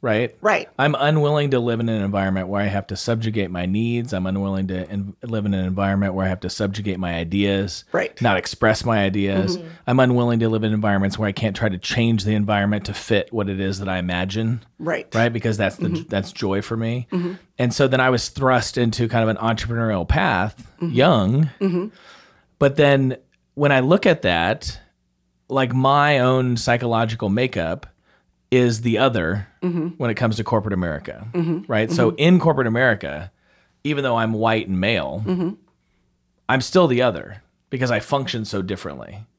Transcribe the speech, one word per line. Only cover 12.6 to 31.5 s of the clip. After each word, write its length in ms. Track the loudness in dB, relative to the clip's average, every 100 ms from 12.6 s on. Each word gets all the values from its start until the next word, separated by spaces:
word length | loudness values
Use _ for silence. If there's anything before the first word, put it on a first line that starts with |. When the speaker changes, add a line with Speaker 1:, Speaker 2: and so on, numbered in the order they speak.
| 2 0 -4
Speaker 1:
to 80 |
fit 400 | -10 0 0 0
what 160 | -4 -2
it 100 | -2
is 200 | -4 -4
that 100 | -4
I 80 | -4
imagine. 680 | -2 -2 -2 -2 -2 -4 -8 _
Speaker 2:
Right. 300 | -6 -6 -4 0
Speaker 1:
Right? 180 | 0
Because 240 | 0 -2 0
that's 200 | -2 -2
the, 100 | -2
Speaker 2:
Mm-hmm. 200 | -2 -2
Speaker 1:
that's 240 | -4 -4
joy 300 | -6 -2 -2
for 160 | -2 -4
me. 300 | -4 -4 -4
Speaker 2:
Mm-hmm. 220 | -4 -6 -8 _ _
Speaker 1:
And 160 | -2
so 140 | 2 2
then 120 | 4
I 100 | 2
was 180 | 2 -2
thrust 480 | -2 2 2 0 0
into 300 | 0 0 0
kind 200 | 2 0
of 20 |
an 80 | 0
entrepreneurial 680 | -2 -2 -4 -2 0 -2 0
path, 640 | 0 2 0 -2 -4 -20 _
Speaker 2:
Mm-hmm. 120 | -4
Speaker 1:
young. 560 | 2 4 4 4 2 0 0
Speaker 2:
Mm-hmm. 280 | -2 -2 -4 -10 -20 -20 -20 _ _ _
Speaker 1:
But 160 | 0 4
then 420 | 4 4 2 -2 _ _ _ 0
when 160 | 4
I 80 | 4
look 260 | 4 4 4
at 160 | 2
that, 580 | 2 2 2 -2 -6 -12 -18 _ _ _ _ _ _
like, 240 | -2 0
my 460 | 2 4 4 4 4
own 380 | 4 2 2 0
psychological 720 | 0 0 2 0 0 -2 0
makeup 580 | 0 0 -2 -4 -4 -10 _ _ _ _ _ _ 2
is 260 | 2 2
the 160 | 0 2
other 500 | 2 2 -2 -2 -6 _
Speaker 2:
Mm-hmm. 260 | -4 -4 -6 -4
Speaker 1:
when 120 | -4
it 40 | 0
comes 200 | -2 -2
to 60 |
corporate 300 | 0 -2 0
America, 540 | -2 -2 -4 -10 -14 -8
Speaker 2:
Mm-hmm. 380 | -4 -2